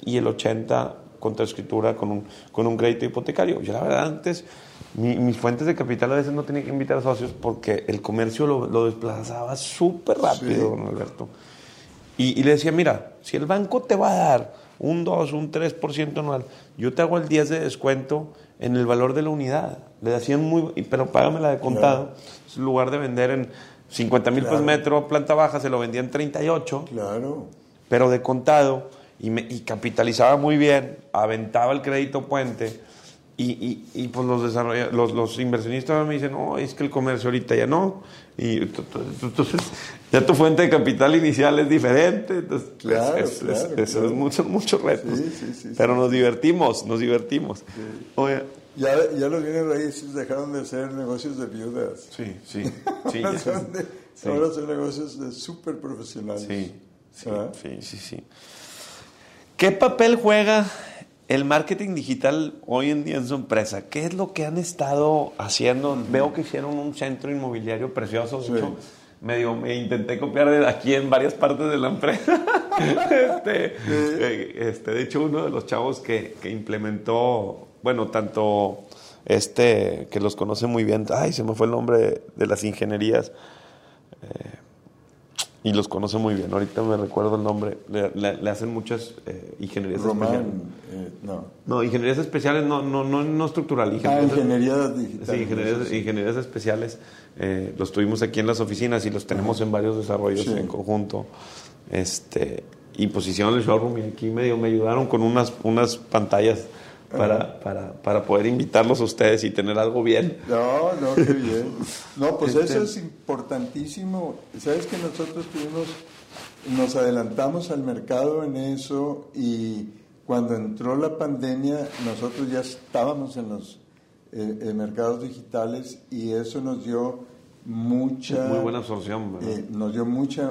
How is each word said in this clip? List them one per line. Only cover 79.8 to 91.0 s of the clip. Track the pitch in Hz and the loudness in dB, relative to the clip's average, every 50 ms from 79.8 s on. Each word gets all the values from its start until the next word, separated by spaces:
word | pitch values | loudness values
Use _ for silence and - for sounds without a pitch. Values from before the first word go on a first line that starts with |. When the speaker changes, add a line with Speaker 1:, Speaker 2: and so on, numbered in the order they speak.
| 101 92 85 80 - - | 4 0 -2 -4 -8 -6
Speaker 1:
que | - 104 | -4 -2
los | 101 104 - | 0 0 0
conoce | - 101 104 107 113 120 | -2 -2 -2 -2 -2 0
muy | 120 120 117 | 0 0 2
bien, | 110 104 107 110 107 110 117 | 2 2 2 2 2 0 0
ay, | 127 156 160 | 2 2 0
se | - - 113 | 0 -2 -2
me | 110 110 | -2 2
fue | 110 110 | 2 2
el | 117 | 2
nombre | 117 117 120 120 120 113 | 2 0 0 4 4 4
de, | 113 104 - - - - - | 4 4 2 -2 -6 -14 -4
de | - 107 104 | -2 0 0
las | 104 - 107 | 0 -2 -2
ingenierías, | 107 101 - 110 107 104 104 107 110 113 117 113 - - - - - - - - - - - - - - _ _ _ - _ | -6 -4 -4 -4 -2 -2 0 0 2 2 2 0 -2 -12 -20 -20 -20 -20 -20 -20 -20 -20 -20 -20 -20 -20 _ _ _ -20 _
eh, | - - - - - - - - - _ _ _ _ - _ _ _ _ _ _ _ _ - - - - _ - | -16 -14 -14 -14 -14 -14 -18 -20 -20 _ _ _ _ -20 _ _ _ _ _ _ _ _ -12 -12 -12 -12 _ -4
y | - 110 | -2 0
los | 104 104 101 | 2 2 0
conoce | - - 95 104 98 104 110 | 0 -2 -4 -4 -2 -2 0
muy | 110 110 104 | 0 0 0
bien, | 98 92 92 | 0 -2 -2
ahorita | 95 98 101 - - 110 | 0 -2 -2 -2 -2 -2
me | 113 110 107 | 0 0 0
recuerdo | 104 101 - - 98 104 107 110 | 0 -2 -2 0 0 2 2 0
el | 107 107 | 0 0
nombre, | 107 104 104 104 104 - - - - | -2 -2 -2 -4 -6 -6 -8 -12 -6
le, | 104 107 101 95 - | -2 -2 -2 -2 -2
le, | 101 101 101 - - | -2 -2 -2 -2 -2
le | 98 104 | -4 -4
hacen | 101 110 113 117 117 | -4 -4 -6 -6 -6
muchas, | 113 110 - 117 113 - - - - - | -6 -4 -4 -6 -6 -6 -10 -16 -16 -12
eh, | - - - - - - - | -12 -12 -12 -14 -16 -12 -12
ingenierías | 98 92 - 101 98 95 90 101 | -10 -6 -6 -6 -4 -4 -4 -2
Speaker 2:
Román, | 101 110 107 104 110 113 120 | -2 0 0 0 0 0 0
Speaker 1:
especiales. | 123 113 104 95 92 85 87 90 - - - | 0 -2 -4 -6 -8 -10 -12 -16 -16 -16 -14
Speaker 2:
eh, | 95 95 | -12 -12